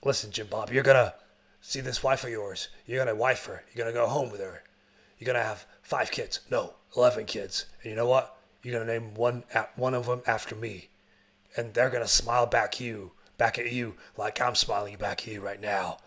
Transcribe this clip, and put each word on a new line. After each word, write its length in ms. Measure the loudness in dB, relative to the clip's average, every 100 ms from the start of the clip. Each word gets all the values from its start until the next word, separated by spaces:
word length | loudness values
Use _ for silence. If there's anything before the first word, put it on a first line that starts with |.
Listen, 260 | 0 0 -2
Jim 160 | -8 -6
Bob, 220 | -6 0
you're 120 | 2
gonna 320 | 8 8 8 2 -20 _ _ _
see 200 | -8 -6
this 220 | -4 -2
wife 220 | 0 0
of 60 | 0
yours. 380 | -6 -6 -6 -10 -12 -8
You're 180 | -2
gonna 120 | 0 2
wife 300 | 2 2 -2
her. 180 | -10 -14
You're 120 | -6
gonna 100 | -4
go 120 | 0 2
home 240 | 2 -2
with 100 | -4
her. 220 | -10 -10 -18 _ _ _ _ _
You're 80 | -2
gonna 180 | 0
have 220 | 0 -4 -10 -20
five 280 | -4 -2 0
kids. 300 | -2 -4 -6 -2
No, 240 | -2 -2 -6 _ 4
eleven 280 | 6 6 -4
kids. 400 | -6 -6 -6 -8 -12
And 80 | -10
you 60 | -2
know 100 | 4
what? 300 | 4 4 -4 _ _
You're 160 | -6 -4
gonna 140 | -2
name 220 | -4 -4
one 300 | 0 0 0 -2
a-, 120 | -2 -2
one 200 | -2 -2
of 120 | 0 -2
them 160 | -4 0
after 280 | 0 0
me. 340 | -8 -8 -10 -16 _ _ _ _ _ _ -6
And 180 | -4
they're 160 | 2 2
gonna 160 | 2 2
smile 400 | 2 4 2 4
back 320 | 4 2 -2
you, 340 | -6 -8 -12 _ -20 _
back 200 | 0 0
at 140 | -4
you 220 | -4 -4 -6 -18 -6
like 240 | -6 0
I'm 140 | 0
smiling 420 | 2 2 0 -2 -6
back 260 | -6 -6
at 120 | -8
you 60 | -8
right 200 | -8 -6
now. 380 | -2 -2 -2 -6